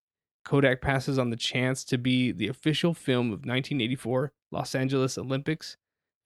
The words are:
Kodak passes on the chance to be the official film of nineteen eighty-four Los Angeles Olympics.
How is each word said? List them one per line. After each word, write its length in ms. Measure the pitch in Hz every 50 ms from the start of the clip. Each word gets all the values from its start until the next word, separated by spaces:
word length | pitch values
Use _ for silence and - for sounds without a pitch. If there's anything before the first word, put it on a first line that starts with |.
| _ _ _ _ _ _ _ _ -
Kodak 360 | - - 139 139 135 127 127
passes 380 | - 143 135 135 131 - 139 131
on 120 | 127 120
the 60 | 117
chance 480 | 113 - - - 127 123 127 131 - -
to 140 | - - 127
be 340 | 120 131 127 127 127 120 87
the 160 | 85 110 101
official 460 | 127 - - 156 151 - - 170 165
film 380 | - - - 127 123 123 120 104
of 120 | 87 135
nineteen 360 | 127 123 127 131 - 147 143
eighty-four 520 | 113 113 131 131 - 110 127 127 131 139 - _ _ _ -
Los 220 | - - - -
Angeles 420 | 135 131 131 139 135 131 131 - -
Olympics. 580 | 95 127 135 135 147 - 160 165 - - - - _ _ _ _ _ _ _ _ _